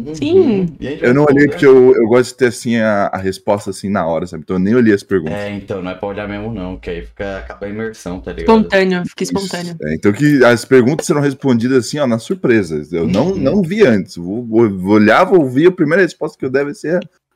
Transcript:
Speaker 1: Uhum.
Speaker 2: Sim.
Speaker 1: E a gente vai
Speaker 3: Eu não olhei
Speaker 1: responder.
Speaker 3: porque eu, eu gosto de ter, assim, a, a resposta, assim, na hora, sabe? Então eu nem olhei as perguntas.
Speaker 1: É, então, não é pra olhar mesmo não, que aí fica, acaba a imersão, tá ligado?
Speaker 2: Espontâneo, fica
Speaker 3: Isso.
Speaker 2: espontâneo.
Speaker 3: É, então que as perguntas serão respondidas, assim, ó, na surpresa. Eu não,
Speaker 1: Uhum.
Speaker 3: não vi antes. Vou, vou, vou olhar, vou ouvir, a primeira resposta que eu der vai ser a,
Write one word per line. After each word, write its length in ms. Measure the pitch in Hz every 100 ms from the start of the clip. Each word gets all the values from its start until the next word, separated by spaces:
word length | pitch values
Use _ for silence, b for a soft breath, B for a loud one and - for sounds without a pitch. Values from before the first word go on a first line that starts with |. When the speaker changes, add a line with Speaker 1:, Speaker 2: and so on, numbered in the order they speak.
| 185
Speaker 1:
Uhum. 80 | 160
Speaker 2:
Sim. 600 | 294 381 311 202 175 135
Speaker 1:
E 80 | 123
a 40 |
gente 80 | 151
vai 100 | 120
Speaker 3:
Eu 40 | 135
não 80 |
olhei 240 | 147 139 143
Speaker 1:
responder. 20 |
Speaker 3:
porque 160 | - 139
eu, 300 | 131 127 113
eu 120 | 113
gosto 220 | 120 123
de 60 | -
ter, 80 | 123
assim, 280 | - 123 117
a, 300 | 110 101 98
a 100 | 95
resposta, 540 | 95 92 - 101 101
assim, 180 | 92 101
na 160 | 101 82
hora, 220 | 80 87
sabe? 160 | 80
Então 120 | 76 92
eu 40 |
nem 160 | 95 123
olhei 180 | 113
as 80 | 101
perguntas. 320 | - 95 78 101
Speaker 1:
É, 140 | 101
então, 300 | 101 98 101
não 80 | 90
é 40 | 92
pra 140 | 101
olhar 180 | 98 101
mesmo 260 | 104 110
não, 240 | 110 92 92
que 120 | -
aí 120 | 87 85
fica, 320 | - 98 95
acaba 260 | - 101 101
a 40 |
imersão, 500 | 104 110 107 90 90
tá 120 | 90
ligado? 240 | 180 85 226
Speaker 2:
Espontâneo, 480 | 202 196 185 180 175
fica 160 | -
Speaker 3:
Isso. 100 | 180 185
Speaker 2:
espontâneo. 400 | 190 175 175 165
Speaker 3:
É, 140 | 76 80
então 180 | 101
que 300 | 104 147 143 120
as 180 | 120
perguntas 440 | - 131 117 156 -
serão 140 | 151
respondidas, 640 | 143 135 139 117 123 131 110
assim, 100 | 151
ó, 80 | 135
na 140 | 113
surpresa. 680 | - 185 139 113 87 78 73
Eu 160 | 85 82
não, 220 | 92 165
Speaker 1:
Uhum. 60 | 190
Speaker 3:
não 260 | 135 196
vi 200 | 165 214
antes. 320 | 175 107 85 -
Vou, 300 | 85 107 120
vou, 240 | 110 113
vou 240 | 95 92
olhar, 300 | 107 104 123
vou 160 | 185 185
ouvir, 240 | 135 127 175
a 40 |
primeira 320 | 180 147 175
resposta 340 | 175 - 156 -
que 80 | 139
eu 60 |
der 140 | 131 143
vai 100 | 147
ser 220 | 147 175
a, 20 | - _ _